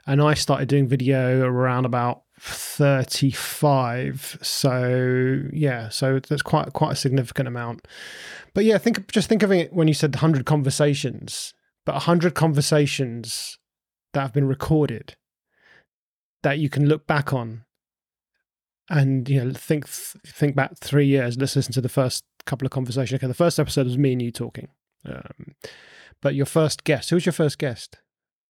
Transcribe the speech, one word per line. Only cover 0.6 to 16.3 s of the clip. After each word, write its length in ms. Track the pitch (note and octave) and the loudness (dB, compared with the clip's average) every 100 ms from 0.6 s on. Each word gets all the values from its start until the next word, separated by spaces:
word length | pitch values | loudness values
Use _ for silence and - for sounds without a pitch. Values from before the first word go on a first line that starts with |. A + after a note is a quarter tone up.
| C3 | 2
doing 180 | C#3+ C3 | 2 2
video 540 | C3+ C3 C3+ B2+ C3 | 2 2 2 2 2
around 440 | B2+ B2 B2+ B2 B2+ | 2 2 0 0 0
about 360 | B2 A#2+ A#2 _ _ | 0 -2 -4 _ _
thirty-five. 2000 | - - - - C#3+ C3+ B2+ - C#3 - - - D3 C3+ B2 B2 C#3 C3+ - - | -14 -12 -6 2 2 2 0 0 0 0 -6 0 2 4 2 -2 -6 -8 -12 -10
So, 1000 | - - C#3+ B2+ B2 B2+ B2+ B2+ B2+ C3+ C#3 | -8 -2 0 2 0 2 2 2 0 0 -4
yeah, 380 | D3 D3 A#2+ A2 | -2 -2 -2 -6
so 300 | - C3+ C3+ | -2 0 0
that's 220 | - D3 | 0 -4
quite, 300 | - D#3 - | 0 0 0
quite 220 | - D#3 | -2 -2
a 20 | C#3 | 0
significant 540 | C3+ C3 A#2 - B2+ | 0 0 -2 -4 -6
amount. 360 | A#2+ A#2+ A#2 - - - - - - - | -6 -8 -10 -14 -20 -18 -18 -18 -18 -6
But 100 | G3 | 2
yeah, 140 | A3 G#3 | 4 4
think, 340 | A#3 A3 - | 2 -2 -2
just 160 | A3+ - | -2 2
think 160 | A3 | 2
of 80 | G#3 | 4
it 220 | F#3+ E3+ | 2 2
when 160 | F3 D#3+ | 2 2
you 40 | |
said 220 | D3 D#3 C#3 | 4 0 2
hundred 300 | D#3+ C#3+ A#2+ | 2 2 2
conversations, 1080 | D3+ C3+ - D3 C#3+ B2+ G#2+ - - - - _ _ - | 0 0 2 2 2 -4 -8 -12 -12 -12 -16 _ _ -6
but 120 | D3 | -2
a 20 | |
hundred 360 | - F3 E3+ - | 2 4 2 2
conversations 1200 | D#3+ D3 C#3+ D#3 C#3+ - B2+ A#2 A2+ - - - _ _ _ _ _ | 2 2 2 2 2 0 -4 -6 -10 -10 -12 -16 _ _ _ _ _
that 80 | C#3+ | -4
have 100 | C#3 | -2
been 160 | C#3 C#3 | 2 2
recorded 720 | C3+ - D#3 C#3 A2+ - - _ _ _ _ _ _ _ _ _ _ _ | 0 2 2 2 -2 -12 -20 _ _ _ _ _ _ _ _ _ _ _